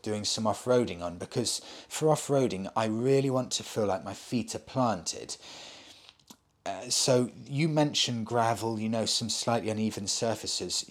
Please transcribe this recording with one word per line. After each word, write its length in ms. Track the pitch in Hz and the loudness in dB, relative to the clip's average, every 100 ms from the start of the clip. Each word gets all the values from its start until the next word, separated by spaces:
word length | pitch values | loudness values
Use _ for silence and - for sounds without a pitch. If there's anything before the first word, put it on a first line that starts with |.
doing 240 | - 107 | -4 -4
some 220 | 98 - 110 | -2 0 0
off-roading 560 | 101 123 123 104 87 | 0 2 2 2 -2
on, 160 | 87 85 | -6 -6
because 420 | 95 - 110 - - - - | -4 -2 -2 -4 -8 -16 -12
for 220 | - 156 | 0 4
off-roading, 580 | 151 - 143 123 95 95 | 4 4 2 2 0 -4
I 120 | - 113 | 0 0
really 420 | 110 127 135 135 | 2 4 4 4
want 220 | 131 127 | 0 0
to 120 | - | -4
feel 220 | - - | -4 -2
like 180 | 104 95 | 0 0
my 120 | 98 | -4
feet 400 | 98 - 120 110 | -12 -4 -2 -2
are 60 | 110 | -6
planted. 760 | - 135 120 95 82 - - - - - - - - - - _ _ - _ _ | -6 0 2 0 -4 -8 -10 -14 -14 -18 -16 -18 -20 -20 -20 _ _ -20 _ _
Uh, 240 | 90 95 123 | -10 -10 -2
so 400 | - - 127 120 - - | 0 4 4 4 -4 -8
you 220 | 139 160 | 0 2
mentioned 560 | 151 147 147 - 120 | 4 2 2 0 0
gravel, 560 | 110 120 113 110 113 110 | 0 2 4 2 0 0
you 80 | 110 | 0
know, 160 | 113 | 0
some 240 | 104 - 113 | 0 0 0
slightly 400 | - - 120 98 | -2 0 0 0
uneven 380 | 107 110 104 98 | 0 0 -2 -4
surfaces. 800 | - 113 107 - - 92 - - | -2 0 -2 -4 -4 -2 -4 -6